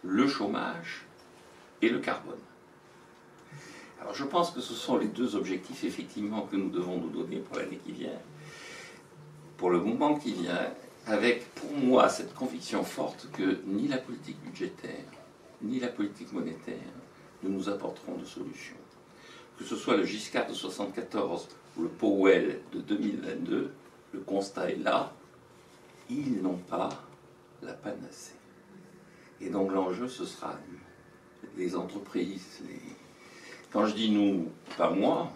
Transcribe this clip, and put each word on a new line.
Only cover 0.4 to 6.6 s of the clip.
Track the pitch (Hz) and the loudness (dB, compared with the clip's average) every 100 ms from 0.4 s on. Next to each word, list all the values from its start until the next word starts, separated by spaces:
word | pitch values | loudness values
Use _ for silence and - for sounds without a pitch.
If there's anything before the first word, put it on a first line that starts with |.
| 101 - - - - - - - - - - - - - | 0 0 -2 -6 -8 -12 -14 -20 -20 -20 -20 -20 -20 2
et | 339 | 4
le | - | 4
carbone. » | - - - - - - - - - - - - - - - 147 - - - - | 0 -4 -6 -12 -14 -20 -20 -20 -20 -20 -20 -20 -20 -20 -18 -16 -16 -18 -18 -12
Alors | 101 | -10
je | - | -4
pense | 139 170 165 | 0 2 2
que | 127 | 0
ce | - | -6
sont | 113 - 117 | -6 2 2
les | 110 | 2
deux | - 120 98 | 2 0 2
objectifs, | 87 92 - 127 | 0 -2 -4 -4
effectivement, | - - - - 104 107 | -4 -2 -8 -4 -2 -2
que | 101 | 0
nous | 98 | 0